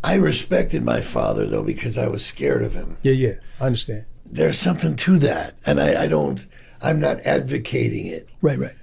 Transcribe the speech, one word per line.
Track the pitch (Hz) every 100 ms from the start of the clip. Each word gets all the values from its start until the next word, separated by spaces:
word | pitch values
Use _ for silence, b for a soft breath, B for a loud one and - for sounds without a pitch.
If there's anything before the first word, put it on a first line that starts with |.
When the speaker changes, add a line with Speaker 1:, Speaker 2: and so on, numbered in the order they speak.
Speaker 1:
I | 165 190
respected | 160 147 - 180 - 165
my | 58 58
father, | - - 53 53 52
though, | 52
because | 52 - 123 117
I | 117
was | 113
scared | - - 139 127
of | 110
him. | 85 82 82
Speaker 2:
Yeah, | 139
yeah, | 131 123 95 b b
I | 131
understand. | 117 - 104 107 - -
Speaker 1:
There's | 120 156 -
something | 180 165 165 147
to | - 185
that, | 139 - - -
and | - -
I, | - -
I | -
don't, | 78 71 65 - b b b
I'm | - 156
not | 147 139
advocating | - 139 131 139 117 131 117 110 -
it. | 80 - -
Speaker 2:
Right, | 156 135
right. | - -